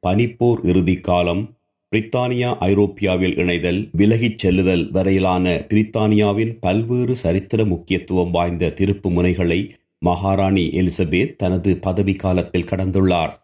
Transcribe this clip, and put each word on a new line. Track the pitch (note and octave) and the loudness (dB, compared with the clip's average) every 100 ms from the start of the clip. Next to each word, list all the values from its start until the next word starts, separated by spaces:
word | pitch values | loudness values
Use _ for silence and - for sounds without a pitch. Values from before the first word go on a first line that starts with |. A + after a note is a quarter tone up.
| F2 | 0
பனிப்போர் | G2 A#2+ - A#2+ A2+ | 0 0 0 0 2
இறுதிக்காலம், | F2 F2+ F2 F2+ - F2+ F2 F2+ A#2 _ _ _ _ | 2 2 2 0 0 0 0 -2 -6 _ _ _ _
பிரித்தானியா | A2 A2 B2+ B2 B2 B2 - | -4 -2 -4 -2 -2 -4 -2
ஐரோப்பியாவில் | F#2 G2 G#2 - G2+ F#2 F#2 - | 0 2 2 0 -2 0 0 0
இணைதல், | F2 F2 F2 F2+ A2 | 0 0 0 -2 -4
விலகிச் | E2 G#2 A2+ A#2+ A2 | 2 2 4 0 0
செல்லுதல் | F#2+ F#2 F#2 F2+ D#2+ | 0 2 2 0 0
வரையிலான | F#2+ F#2+ F#2+ F#2 F#2 F2+ F2 - | -2 0 2 2 0 0 -2 0
பிரித்தானியாவின் | G#2+ G#2+ A2+ G#2+ G#2+ G#2 G2+ A2+ A2 | 0 0 0 2 2 2 0 -4 -4
பல்வேறு | F#2 G2+ A2+ B2 B2 B2+ | -2 0 0 -2 -2 -2
சரித்திர | - F2+ - A2+ G#2+ | 0 -2 -2 -2 0
முக்கியத்துவம் | F2 - F#2 - F2+ F2 | -2 -2 -4 -2 -2 0
வாய்ந்த | F2 F2 E2+ E2+ - | 0 -2 0 -2 0
திருப்பு | F#2+ G2 F#2+ | -2 0 0
முனைகளை | F2 F2+ F2+ F2 E2+ - - _ _ | 2 2 2 0 0 -4 -10 _ _
மகாராணி | F2 F2+ G2 G2 F#2+ G2 E2 | -2 0 0 0 2 2 0
எலிசபெத் | - F2+ - F2 F2 A#2 - | 0 -2 0 -2 0 -2 -2
தனது | F#2 F#2 F2+ E2+ | -2 0 0 0
பதவி | F#2+ F#2 G2 | -2 -2 -2
காலத்தில் | F#2+ F#2+ F2+ D#2+ F#2 E2+ | -2 0 -2 -2 -4 -4
கடந்துள்ளார். | F#2 F#2+ F#2+ F#2+ F2 D#2+ - | -4 -2 0 2 2 -2 -6